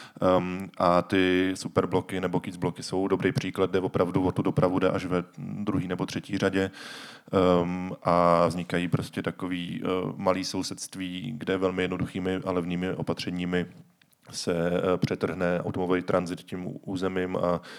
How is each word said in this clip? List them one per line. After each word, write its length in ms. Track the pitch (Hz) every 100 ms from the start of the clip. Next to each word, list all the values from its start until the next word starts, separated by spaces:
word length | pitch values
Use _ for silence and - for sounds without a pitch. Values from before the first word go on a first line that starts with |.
| - -
Ehm, 480 | 95 92 90 90 95 -
a 240 | 90 87
ty 500 | 85 95 92 90 92 92
superbloky 640 | - - 92 92 - 95
nebo 180 | 90 90
kiezbloky 440 | - 87 90 -
jsou 240 | - 92 95
dobrý 240 | 92 98
příklad, 380 | - 95 98 90
kde 100 | 92
opravdu 440 | 90 - 87 95
o 80 | 92
tu 100 | 95
dopravu 380 | 92 - 92 92
jde 100 | 92
až 160 | 95 90
ve 180 | 90 87 -
druhý 500 | 95 101 104 95 90
nebo 180 | 90 95
třetí 320 | 90 - 98
řadě. 340 | 98 95 95 - - - - - -
Ehm, 600 | 98 90 90 87 90 90 87
a 440 | 87 87 87 85 87
vznikají 400 | 87 85 87 87
prostě 340 | - 92 -
takový, 600 | 87 - 92 90 87 -
eh, 40 | 92 92 98 90
malý 280 | 95 92 90
sousedství, 880 | 95 90 95 - 92 92 92 92 -
kde 200 | - 95
velmi 240 | 95 92
jednoduchými 540 | 90 90 85 95 92 92
a 160 | 92
levnými 400 | 90 85 87 92
opatřeními 720 | - - 85 98 87 87 90 85 - - _ _ _ -
se, 220 | - -
eh, 440 | 85 85 90 92 90
přetrhne 640 | - 90 87 87 87 87
automobilový 400 | - 98 90 92
tranzit 380 | 90 92 87 90
tím 260 | - 92 87
ú-, 140 | - -
územím 520 | 92 92 95 92 92
a 240 | 87 87 -